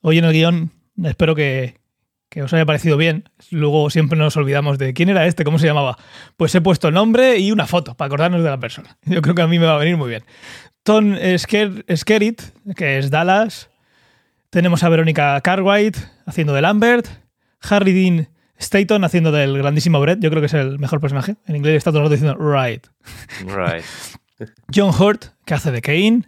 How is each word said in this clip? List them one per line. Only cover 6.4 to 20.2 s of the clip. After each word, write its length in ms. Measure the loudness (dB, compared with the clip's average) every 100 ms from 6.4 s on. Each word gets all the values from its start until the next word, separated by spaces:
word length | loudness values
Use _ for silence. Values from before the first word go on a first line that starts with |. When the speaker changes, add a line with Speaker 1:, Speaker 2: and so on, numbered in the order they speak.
| 0 2
Speaker 1:
he 60 |
puesto 260 | 2 2 2
el 80 | 2
nombre 420 | 2 4 4 4
y 140 | 2
una 160 | 0 0
foto 260 | -2 -4 -10
para 120 | -6
acordarnos 340 | -2 0 0
de 60 | -2
la 100 | -4
persona. 380 | -8 -12 -20 _ -4
Yo 160 | -2
creo 140 | 0 0
que 80 |
a 40 | 2
mí 120 | 2
me 80 | 2
va 80 | 2
a 40 |
venir 160 | 0 -2
muy 120 | -4
bien. 140 | -8 -14 -20 -20 -20 -20 _
Tom 320 | 2 4 4
Sker-, 720 | 0 0 -2 0 -2 -2 -4 -4 -4
Skerritt, 460 | 0 0 0 -4 -16 _ -16 -6
que 220 | -4 -2
es 140 | -2
Dallas. 580 | 0 2 2 0 -6 -20 _ _ _ _ _ _ _ _
Tenemos 320 | 0 2 2
a 60 | 2
Verónica 500 | 2 2 0 0 0
Cartwright 540 | -2 0 2 2 0 -2 -14 _ -12
haciendo 280 | -4 -2
de 80 | 0
Lambert. 440 | 2 2 2 2 -2 -12 _ _ _ _
Harry 300 | 0 2 2
Dean 380 | 2 2 2 -2 _ _ _
Stanton 460 | -2 0 2 0
haciendo 280 | 2 2 2
del 220 | 2 0 0
grandísimo 420 | 0 0 2 2
Brett. 200 | 2 2